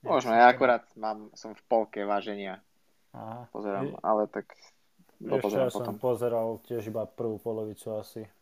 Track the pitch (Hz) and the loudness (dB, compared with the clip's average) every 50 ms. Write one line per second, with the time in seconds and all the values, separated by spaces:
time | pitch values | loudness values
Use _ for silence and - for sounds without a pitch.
0 | - - 185 139 123 123 113 120 120 123 123 123 139 127 120 113 - _ _ - | -2 0 0 0 2 4 6 10 10 10 10 8 6 4 4 4 0 _ _ -8
1 | 110 110 107 107 107 107 - - - 113 104 - _ _ 120 113 110 104 - 104 | -6 -6 -6 -6 -12 -20 -20 -16 -14 -14 -14 -14 _ _ 2 2 2 0 -4 -6
2 | 101 101 104 101 98 107 104 101 101 95 92 - _ _ _ _ _ _ _ _ | -2 -2 -2 -2 -2 -6 -8 -8 -8 -10 -10 -14 _ _ _ _ _ _ _ _
3 | _ _ _ 113 110 110 113 120 123 - _ 110 104 104 98 98 - 143 - - | _ _ _ -16 -14 -12 -12 -14 -16 -14 _ -8 -6 -4 -4 -4 -4 -6 -8 -4
4 | - 95 110 107 107 104 - 98 - _ - _ - - _ _ _ _ _ _ | 0 2 2 2 2 0 -2 -8 -10 _ -18 _ -20 -20 _ _ _ _ _ _
5 | _ _ _ _ - - - 131 117 101 104 98 131 123 - 104 120 113 104 110 | _ _ _ _ -6 -2 -2 0 0 0 0 2 0 0 -2 -4 -6 -6 -8 -4
6 | - 127 123 107 120 120 117 117 113 113 113 107 - - 123 117 104 113 107 113 | -2 -2 -2 0 0 -2 0 0 -2 -2 -4 -8 -10 -8 -8 -6 -6 -6 -6 -6
7 | 107 - _ - 120 113 107 101 - 117 110 110 110 107 104 - - 113 110 107 | -8 -8 _ -8 -6 -6 -6 -6 -6 -6 -6 -6 -6 -8 -10 -12 -10 -8 -8 -8
8 | 104 - - 113 110 101 _ _ | -10 -10 -14 -16 -16 -16 _ _